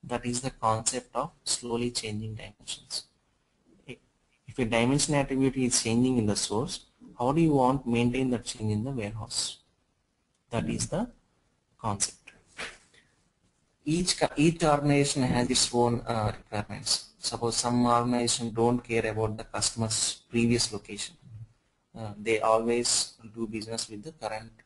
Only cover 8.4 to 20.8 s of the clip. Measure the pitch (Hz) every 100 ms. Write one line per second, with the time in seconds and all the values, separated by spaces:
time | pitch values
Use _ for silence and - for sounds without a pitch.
8.4 | - - 107 107 123 135 104 110 110 -
9.4 | - - _ _ _ _ _ _ _ _
10.4 | _ 113 113 113 113 156 247 - _ _
11.4 | _ _ _ _ 113 98 - - - -
12.4 | _ - - - _ _ _ _ _ _
13.4 | _ _ _ _ - 160 180 - 151 -
14.4 | 156 165 165 147 143 143 139 - 127 123
15.4 | 120 123 - 120 120 120 117 117 107 107
16.4 | - 107 - 104 104 - - _ - 117
17.4 | 117 113 120 123 120 120 120 123 120 -
18.4 | 117 107 117 123 - 113 110 107 110 107
19.4 | 113 107 113 - 113 113 - - _ 120
20.4 | 117 117 - 101